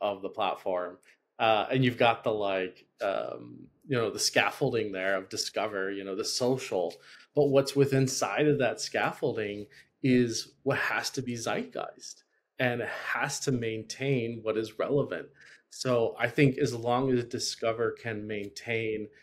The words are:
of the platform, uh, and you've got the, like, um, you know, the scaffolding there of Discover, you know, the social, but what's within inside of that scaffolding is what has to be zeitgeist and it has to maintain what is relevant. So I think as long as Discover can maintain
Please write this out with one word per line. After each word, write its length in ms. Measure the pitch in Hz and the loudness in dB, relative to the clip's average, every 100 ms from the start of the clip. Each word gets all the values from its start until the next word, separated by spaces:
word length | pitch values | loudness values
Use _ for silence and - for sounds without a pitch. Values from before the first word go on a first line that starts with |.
of 200 | 104 95 | -4 -2
the 100 | 95 | -6
platform, 680 | - 92 - 98 90 90 92 _ _ _ - | -2 -2 -2 -2 -2 -4 -10 _ _ _ 0
uh, 280 | 113 107 95 | 4 4 4
and 140 | 131 | 4
you've 120 | 127 117 | 2 6
got 280 | 120 113 | 4 4
the, 80 | 123 | 0
like, 540 | 107 101 95 92 - _ - | 0 0 0 -2 -8 _ -6
um, 680 | 101 - 60 - - - - _ - | -2 -2 -4 -8 -12 -18 -20 _ -4
you 100 | 123 | -2
know, 140 | 107 | 0
the 80 | 104 | 0
scaffolding 720 | - 123 101 - 135 120 107 | 0 2 2 0 0 0 -2
there 240 | 95 95 | -2 0
of 140 | 95 95 | 0 -2
Discover, 640 | 104 - 107 107 101 95 | -6 -4 -2 -2 -2 -4
you 100 | 98 | -4
know, 140 | 98 95 | -6 -4
the 80 | |
social, 680 | 104 - 127 127 - 95 85 - - - - | -4 0 2 0 0 -2 -2 -4 -20 -20 -4
but 120 | 147 143 | 2 6
what's 280 | 139 135 | 6 4
within 280 | 143 135 135 | 4 4 4
inside 440 | 131 - 98 107 151 | 2 0 -2 2 2
of 140 | 131 | 4
that 200 | 117 110 | 2 -2
scaffolding 840 | - 107 131 - 139 113 104 104 104 - _ - | -4 0 0 0 -4 -2 -4 -6 -12 -18 _ -2
is 500 | 131 123 117 113 - _ | 4 6 4 0 -8 _
what 160 | 135 110 | -2 0
has 320 | - 110 - | 0 -2 -4
to 100 | 139 | -6
be 140 | 123 | -6
zeitgeist 880 | 120 113 151 - - - - - - _ _ _ - | -6 -4 -4 -4 -8 -8 -12 -20 -20 _ _ _ -2
and 200 | 127 120 | 0 0
it 80 | 104 | -4
has 520 | - - 123 143 - | -6 -4 -2 -2 -2
to 100 | 139 | -2
maintain 880 | 123 113 110 110 - 139 127 117 117 | 0 -2 -4 -8 -6 0 0 0 -4
what 140 | 110 110 | -2 -2
is 220 | 110 - | -2 -4
relevant. 480 | 104 143 123 82 - _ - - _ | 0 0 0 -4 -10 _ -20 -20 _
So 440 | - 127 120 113 - | -6 0 2 2 0
I 100 | 120 | -2
think 300 | - 139 131 | 6 4 6
as 140 | 131 | -2
long 380 | 120 117 123 135 | -2 0 0 2
as 140 | 123 | 2
Discover 720 | 117 117 - - 113 113 110 - | 0 -6 -6 -2 -2 0 -2 -4
can 280 | 117 107 107 | -8 -6 -6
maintain 800 | 104 101 - 120 113 110 107 104 - | -8 -8 -12 -6 -4 -2 -6 -8 -14